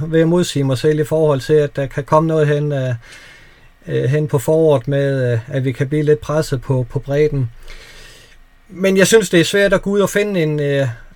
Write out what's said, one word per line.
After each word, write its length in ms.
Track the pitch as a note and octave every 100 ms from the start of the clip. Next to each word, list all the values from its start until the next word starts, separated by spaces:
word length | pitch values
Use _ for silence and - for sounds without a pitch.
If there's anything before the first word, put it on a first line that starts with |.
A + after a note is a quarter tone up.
| D#3
ved 120 | D#3+
at 80 | E3
modsige 360 | F3 F3 C#3
mig 140 | C3+ B2+
selv 200 | D#3 D3+
i 60 |
forhold 360 | D3+ D#3+ D#3 C#3
til, 120 | -
at 240 | D#3 C#3+ -
der 100 | C3+
kan 180 | -
komme 240 | C#3 D#3 D#3+
noget 180 | D#3+ D3
hen, 260 | D3 D3
øh, 220 | C#3 B2+ A#2 - - - - - - - _ -
øh, 180 | C3+
hen 240 | B2+ D3+ D3+
på 100 | C#3+
foråret 500 | - D#3+ D#3+ C#3 C#3
med, 440 | C#3 C#3 C3+ B2
øh, 60 | A#2 A2+
at 160 | C#3
vi 80 | C3
kan 160 | B2 C3+
blive 140 | D3+
lidt 180 | D3 D3
presset 400 | - D3+ D3+ C3
på, 260 | - C3 A#2+
på 80 | C3
bredden. 520 | C#3 C#3+ D3+ C#3 A#2+ - - - - - - - - - - _ _
Men 280 | F3+ F#3+ F#3+
jeg 100 | F#3
synes, 240 | A3+ F#3+
det 100 | F3
er 40 |
svært 280 | D#3 G3+ G3+
at 100 | F#3+
gå 80 | G3
ud 100 | G3+
og 100 | F#3+
finde 320 | G3+ G#3 F#3+
en... 180 | D#3 D3+
Øh, 260 | C#3+ C#3 C3 A#2 -